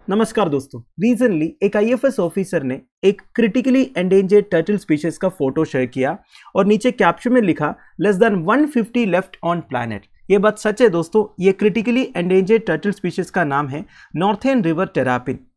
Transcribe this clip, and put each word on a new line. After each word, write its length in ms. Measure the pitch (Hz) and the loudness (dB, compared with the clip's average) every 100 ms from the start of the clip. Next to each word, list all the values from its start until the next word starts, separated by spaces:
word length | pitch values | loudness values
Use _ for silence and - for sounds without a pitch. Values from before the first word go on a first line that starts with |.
| - | -2
नमस्कार 380 | 202 220 - 190 | -2 0 0 0
दोस्तों, 600 | 143 - 120 - - 214 | -2 -6 -18 -18 -4 0
recently 380 | 233 247 165 160 - | 2 2 0 -2 -2
एक 140 | 202 208 | -2 0
आईएफएस 420 | 208 247 269 233 | 0 0 0 0
ऑफिसर 440 | 170 196 185 170 | -2 -2 -4 -4
ने 180 | 135 135 _ _ | -4 -8 _ _
एक 180 | 185 202 _ - | -2 -2 _ 0
critically 460 | 226 262 262 254 262 - | 0 0 2 2 0 -2
endangered 460 | 185 190 190 208 202 | 2 2 4 2 4
turtle 320 | 165 165 208 - | 0 0 -2 0
species 320 | 151 165 156 | -2 -2 -4
का 120 | 190 | -6
फोटो 360 | - 135 135 156 | -2 -2 -2 -2
शेयर 200 | 135 127 | -2 -4
किया 340 | 127 131 190 _ - - - | -2 -4 -4 _ -20 -6 -2
और 100 | 202 | 2
नीचे 260 | 208 254 | 2 0
कैप्शन 420 | 247 185 - 247 | 2 0 0 0
में 80 | 247 | 2
लिखा, 340 | 208 151 151 - - - 180 | 2 0 -2 -6 -18 -4 0
"Less 180 | 190 | 2
than 200 | 226 202 | 2 2
one 240 | 160 247 302 | 0 2 2
fifty 380 | 247 214 240 220 | 0 -2 -2 0
left 240 | 175 190 - 165 | -2 -4 -10 -6
on 120 | 175 | -6
planet।" 420 | - 127 117 104 _ _ - | -4 -6 -6 -8 _ _ 0
ये 60 | 196 | 2
बात 220 | 208 208 | 2 0
सच 220 | 214 208 | -4 2
है 80 | 240 | 2
दोस्तों, 540 | 170 165 220 208 - | 2 0 -2 -2 0
ये 120 | 185 190 | 0 2
critically 500 | 208 208 214 240 262 - | 0 0 -2 -2 -2 -4
endangered 520 | 180 190 185 220 220 | 0 0 4 0 2
turtle 320 | 156 202 190 | -4 -2 -4
species 280 | 180 170 175 | -6 -6 -6
का 140 | 190 | -2
नाम 240 | 156 139 147 | -2 -2 -4
है 180 | 139 202 _ - 151 | -8 -14 _ -12 -2
Northern 460 | 190 208 254 262 | -2 0 0 0
River 240 | 165 160 190 - | 0 -2 -2 -2
Terrapin 380 | 127 123 131 127 _ | -2 -2 -4 -10 _